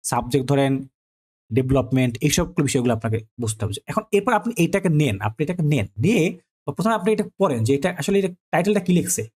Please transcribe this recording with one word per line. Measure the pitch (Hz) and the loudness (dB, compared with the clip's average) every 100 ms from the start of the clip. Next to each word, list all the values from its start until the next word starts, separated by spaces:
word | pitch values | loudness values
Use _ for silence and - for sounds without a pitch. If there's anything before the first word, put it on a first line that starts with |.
সাবজেক্ট | - 120 120 - - | -2 -4 0 -2 0
ধরেন, | 139 135 135 135 _ _ _ _ _ _ | 0 2 0 -4 _ _ _ _ _ _
ডেভেলপমেন্ট, | 113 131 135 123 131 127 113 | -2 2 0 2 0 0 0
এইসব | 147 156 175 - | 0 0 -2 -2
বিষয়গুলো | 143 135 120 | 0 0 0
আপনাকে | 110 113 110 - - | 0 -2 -4 -6 -8
বুঝতে | 113 110 | -6 -4
হবে। | 110 101 - | -6 -6 -4
এখন | - - | -6 0
এরপর | 202 202 | 0 2
আপনি | 214 233 233 | 0 0 0
এইটাকে | 165 196 190 | 0 2 2
নেন, | 151 147 98 | 2 2 0
আপনি | 107 - | -4 -4
এটাকে | 156 180 | -4 0
নেন, | 147 143 107 - | 0 0 -2 0
নিয়ে | 156 226 202 180 _ _ | 2 4 2 -2 _ _
প্রথমে | - - 196 | -10 -4 -2
আপনি | 220 185 | 0 0
এটা | 214 208 _ | 0 -2 _
পড়েন | 190 123 | 0 2
যে | 110 | 2
এটা | 139 180 180 | 2 0 -4
আসলে | - 196 | 0 0
এটা | 190 185 _ | 0 -6 _
টাইটেলটা | 165 185 208 | 0 2 0
কি | 190 | 2
লিখছে। | 175 - - 110 | 2 2 -4 -6